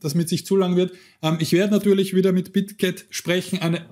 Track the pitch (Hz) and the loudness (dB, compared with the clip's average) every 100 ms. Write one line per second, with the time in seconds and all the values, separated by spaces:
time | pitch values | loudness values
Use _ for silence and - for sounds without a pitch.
0 | 156 165 165 170 - 196 180 180 180 - | -4 -2 0 -2 0 0 2 2 0 -4
1 | - - 156 165 156 175 208 202 202 196 | -20 -4 -2 0 2 2 2 2 2 2
2 | 190 185 190 185 180 202 196 - 185 185 | 2 2 2 2 0 -4 -4 -4 -4 -4
3 | - - 165 180 180 185 165 165 - | -10 -10 -2 -2 -2 -4 -2 -4 -4